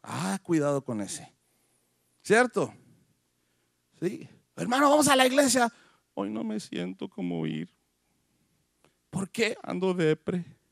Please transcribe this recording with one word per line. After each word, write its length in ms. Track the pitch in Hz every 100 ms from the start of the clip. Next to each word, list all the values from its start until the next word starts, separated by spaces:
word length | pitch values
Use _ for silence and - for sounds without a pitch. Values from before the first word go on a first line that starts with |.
Ah, 360 | - 123 185 196
cuidado 400 | - 165 143 143
con 180 | 131 110
ese. 320 | 95 - - _ _ _ _ _ _ _ _ _
¿Cierto? 520 | - 220 254 196 127 - _ _ _ _ _ _ _ _ _ _ _ _
Sí. 300 | 170 - - - _
"Hermano, 340 | - 180 254 285
vamos 180 | 302 285
a 80 |
la 100 | 262
iglesia". 460 | 262 269 277 247 233 _ _ _ _
"Hoy 160 | - 196
no 140 | 220
me 160 | 226 214
siento 500 | - - - 190 202
como 360 | - 90 85
ir". 280 | 80 76 87 _ _ _ _ _ _ _ _ _ _ _ _ _ _
"¿Por 200 | - 190
qué?". 280 | - 220 -
"Ando 300 | - 180 185
depre". 680 | 180 156 156 - 180 170 - _